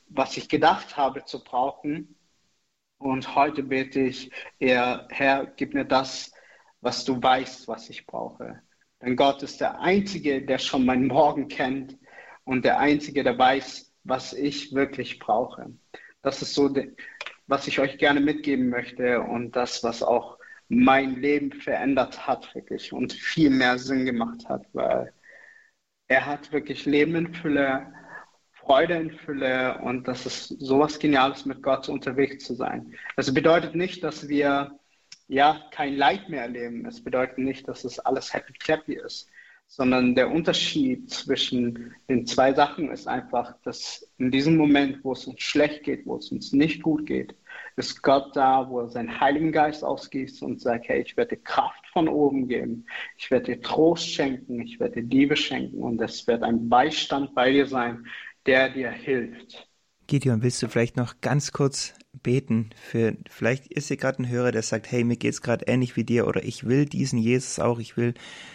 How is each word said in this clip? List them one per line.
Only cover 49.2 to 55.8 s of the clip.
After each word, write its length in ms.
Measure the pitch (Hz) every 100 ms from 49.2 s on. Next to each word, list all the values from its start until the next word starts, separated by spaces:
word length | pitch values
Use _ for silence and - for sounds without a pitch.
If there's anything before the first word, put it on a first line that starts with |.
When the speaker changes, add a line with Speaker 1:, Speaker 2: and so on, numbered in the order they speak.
| 139 147 160
Speaker 1:
Geist 320 | 156 151 147
ausgießt 580 | 135 135 - 135 131 -
und 180 | 139 120
sagt, 260 | 123 117 -
"Hey, 140 | 135
ich 140 | 127 -
werde 200 | 120 -
dir 80 |
Kraft 420 | - - - - -
von 140 | 180 160
oben 400 | 147 143 135 123
geben, 380 | 120 120 117 - - - -
ich 120 | -
werde 260 | 127 - 117
dir 60 |
Trost 480 | - - 160 170 -
schenken, 500 | - 139 127 - 120
ich 180 | 117 -
werde 220 | 123 117
dir 60 | 120
Liebe 280 | 131 143 147
schenken 480 | - 127 127 101